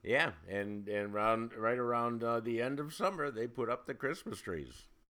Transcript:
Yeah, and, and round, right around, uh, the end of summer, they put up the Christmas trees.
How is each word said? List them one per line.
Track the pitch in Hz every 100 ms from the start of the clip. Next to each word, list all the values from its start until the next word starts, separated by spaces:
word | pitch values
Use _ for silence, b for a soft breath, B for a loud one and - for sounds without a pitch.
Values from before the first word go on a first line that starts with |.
Yeah, | - 127 156 80 90
and, | 98 101 104 101
and | 104 104
round, | 104 110 113 117 120
right | 113 123
around, | 120 120 120 117
uh, | 117 117
the | 113 113
end | 123 143
of | 151 -
summer, | 185 185 143
they | 110 120
put | 123 117
up | 127 -
the |
Christmas | 139 139 170 - 101
trees. | - 82 64 - - - _